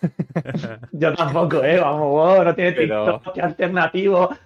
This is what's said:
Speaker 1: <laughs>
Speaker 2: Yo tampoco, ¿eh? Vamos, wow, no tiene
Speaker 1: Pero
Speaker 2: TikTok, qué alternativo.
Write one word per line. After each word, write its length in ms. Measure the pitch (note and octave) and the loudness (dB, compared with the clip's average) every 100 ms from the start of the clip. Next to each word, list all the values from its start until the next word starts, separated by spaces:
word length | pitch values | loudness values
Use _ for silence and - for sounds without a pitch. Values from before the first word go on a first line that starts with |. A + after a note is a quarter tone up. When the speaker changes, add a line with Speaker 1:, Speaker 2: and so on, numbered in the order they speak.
| E3 - - - | -6 -6 -8 -8
Speaker 1:
<laughs> 480 | C3 D3+ B2 A2+ A#2+ | -6 -8 -10 -12 -14
Speaker 2:
Yo 200 | D#3 D#3+ - | -4 -2 0
tampoco, 480 | D#3+ D3 E3+ D#3+ | -2 0 0 0
¿eh? 160 | C3+ F3 | 2 2
Vamos, 280 | D#3 D3+ D3 | 2 0 0
wow, 320 | D3 E3 F#3+ | 2 4 6
no 100 | E3+ | 4
tiene 180 | E3 F3+ | 2 0
Speaker 1:
Pero 400 | E3+ A2+ G#2+ G#2+ | 0 0 0 0
Speaker 2:
TikTok, 200 | G#2+ - | -2 -6
qué 80 | F#3 | -6
alternativo. 880 | E3+ D#3 F3+ F3+ D#3+ F#3 G3 F#3 F3+ - | -6 -2 -4 0 -2 0 0 2 0 -2